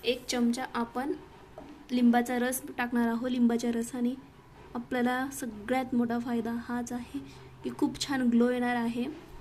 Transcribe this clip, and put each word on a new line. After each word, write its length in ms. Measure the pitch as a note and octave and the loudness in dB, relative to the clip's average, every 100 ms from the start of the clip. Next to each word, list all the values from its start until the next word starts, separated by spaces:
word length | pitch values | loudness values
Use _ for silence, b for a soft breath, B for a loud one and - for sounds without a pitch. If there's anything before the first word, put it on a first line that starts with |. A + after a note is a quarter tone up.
एक 220 | A#3 A#3+ - | 0 -2 -2
चमचा 380 | B3 A#3+ A#3+ B3+ | 2 2 2 -2
आपण 380 | A#3 A#3 B3 C#4 F#4 - - - - - - - | -4 -4 -4 -4 -6 -8 -20 -20 -18 -18 -18 -2
लिंबाचा 480 | B3 A#3+ A#3+ A#3+ B3 | 4 6 6 2 0
रस 240 | B3 B3+ - - | 0 -2 -6 -6
टाकणार 300 | A#3+ A#3+ A#3 | 0 2 2
आहोत. 220 | A3+ B3+ | 0 0
लिंबाच्या 400 | B3 A#3 A#3 A#3+ | 4 4 4 2
रसाने 440 | A#3 A#3 B3+ A#3+ C4+ - - - - - | 0 -2 -2 -2 -2 -12 -20 -20 -20 -10
आपल्याला 520 | A#3+ A#3+ B3+ B3 B3+ C4+ | -10 -4 0 2 2 -2
सगळ्यात 640 | - B3 G#3+ G#3 C4 B3+ | -6 -10 -10 -2 0 2
मोठा 240 | A#3+ A#3+ A#3+ | 0 2 0
फायदा 380 | B3 A#3 A3+ A#3 | 0 -2 -2 -6
हाच 320 | A#3 A#3+ A#3+ | -4 -6 -4
आहे 260 | A#3+ A#3+ C#4 B B B B | -8 -8 -10 B B B B
की 60 | B3+ A#3+ | -10 0
खूप 280 | C#4+ - - | 0 0 -2
छान 220 | C4+ B3 | 2 4
ग्लो 220 | A#3 A#3+ | 6 6
येणार 260 | B3 B3 A#3+ | 4 0 0
आहे. 540 | A#3 A#3+ C4 - - - | 0 -2 -4 -6 -14 -16